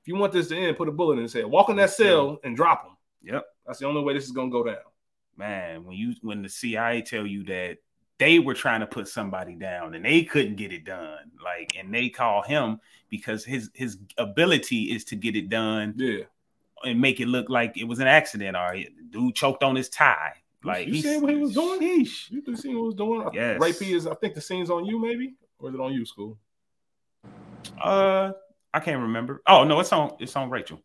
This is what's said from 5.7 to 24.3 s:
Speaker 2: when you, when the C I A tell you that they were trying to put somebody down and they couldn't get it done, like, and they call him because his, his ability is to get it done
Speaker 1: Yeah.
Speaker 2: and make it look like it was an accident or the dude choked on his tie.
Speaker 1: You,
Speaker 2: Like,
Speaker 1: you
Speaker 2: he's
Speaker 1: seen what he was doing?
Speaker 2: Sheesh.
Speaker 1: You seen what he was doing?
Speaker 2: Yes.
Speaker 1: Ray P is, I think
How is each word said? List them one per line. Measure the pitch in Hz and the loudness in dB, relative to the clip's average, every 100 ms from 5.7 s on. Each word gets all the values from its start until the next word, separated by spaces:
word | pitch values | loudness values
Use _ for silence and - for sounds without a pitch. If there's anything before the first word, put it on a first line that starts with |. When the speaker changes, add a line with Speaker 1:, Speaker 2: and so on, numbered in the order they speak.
| 82 | -12
Speaker 2:
when | 87 | -12
you, | 92 117 117 | -8 -6 -6
when | 110 104 | -8 -8
the | 95 | -10
C | - 123 | -8 -4
I | 110 117 | -2 0
A | 117 | -2
tell | 117 113 | -4 -6
you | 104 101 | -4 -6
that | 95 92 90 82 _ _ _ _ | -6 -6 -6 -10 _ _ _ _
they | 143 170 | 6 6
were | 135 | 4
trying | 123 135 113 | -2 0 0
to | 107 | -2
put | 123 98 | -8 -8
somebody | - 101 95 87 | -8 -6 -6 -10
down | 85 95 87 80 | -10 -10 -8 -10
and | 82 | -4
they | 113 165 | 4 4
couldn't | 165 147 110 | 4 2 0
get | 101 101 | -4 -8
it | 90 | -10
done, | 80 92 78 76 76 _ | -12 -12 -12 -14 -20 _
like, | 87 87 80 95 | -10 -8 -6 -8
and | 95 | -4
they | 117 123 | -4 -4
call | - 120 101 | 0 0 0
him | 107 147 117 110 _ _ _ | 0 0 0 -4 _ _ _
because | 104 - 110 | -10 -6 -8
his, | 120 131 107 | -6 -8 -8
his | - 127 95 101 - | -10 -10 -10 -10 -6
ability | 104 98 170 147 - 117 104 | -2 2 4 4 2 -2 -2
is | 113 | -4
to | - | -6
get | 104 113 | -6 -2
it | 107 98 | -2 -2
done | 113 110 110 107 110 | -2 0 -2 -4 -2
Speaker 1:
Yeah. | 127 101 - _ _ _ _ - | -2 -2 -8 _ _ _ _ -10
Speaker 2:
and | 127 117 | -2 4
make | 135 127 | 4 2
it | 117 | 0
look | 127 113 | -2 0
like | 127 117 - | 0 0 -4
it | |
was | 117 120 | -8 2
an | 131 | 6
accident | 151 147 110 98 92 | 6 6 -6 -4 -2
or | 90 | -2
the | 95 - - - | -4 -10 -16 -12
dude | 107 123 | -2 -2
choked | - 139 135 | 2 0 2
on | 135 | 2
his | 131 127 | 2 -2
tie. | - 147 82 76 - _ _ | 4 4 4 -4 -10 _ _
Speaker 1:
You, | - | -6
Speaker 2:
Like, | 90 90 | -4 -2
Speaker 1:
you | |
Speaker 2:
he's | 156 | -2
Speaker 1:
seen | 302 302 | 0 0
what | 285 | 0
he | 294 | 0
was | 294 | 0
doing? | 208 349 381 | 0 0 0
Speaker 2:
Sheesh. | 330 349 247 - - | 2 4 2 -2 -10
Speaker 1:
You | 262 285 | -10 -8
seen | 233 277 | -10 -6
what | 233 | -4
he | |
was | 226 | -4
doing? | 196 208 226 180 | -2 -2 -2 -2
Speaker 2:
Yes. | 98 117 110 | -2 -2 2
Speaker 1:
Ray | 170 | 0
P | 165 190 | 0 -2
is, | 175 156 | -2 -2
I | |
think | 123 214 | -4 -6